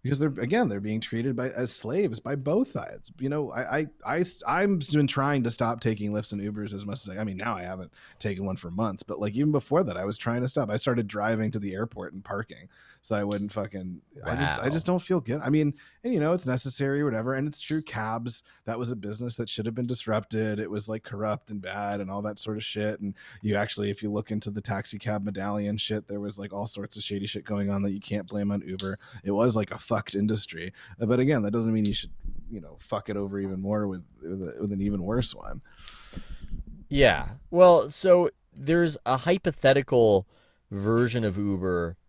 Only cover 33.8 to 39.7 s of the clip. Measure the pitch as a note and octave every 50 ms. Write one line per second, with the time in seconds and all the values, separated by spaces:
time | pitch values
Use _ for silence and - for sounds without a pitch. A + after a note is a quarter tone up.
33.8 | G#2 G2+ F#2+ F#2 D#2+ - - - C#2 E2 F#2+ F#2+ F#2 D#2 A1+ A#1+ G2 G2+ G2+ G2
34.8 | G2 G2+ G#2 F#2+ F2 F#2+ A2+ B2 A#2+ - - - - - B1+ C3 - - - -
35.8 | - - - - - - - - - - - - - - - - - - - -
36.8 | - - C#3 C#3 C3+ A2+ E2+ C#2 B1+ - - - - - F3 E3+ F#3 F3+ F3 D#3
37.8 | G#2+ D3 D3 - - F#3+ F3+ F3+ F3 - - _ _ _ _ - C#3 D3 E3 F3
38.8 | F3 D#3+ D3 - - A#2+ C3 B2+ - E3+ F#3 G3 - F3+ D3 - - C3+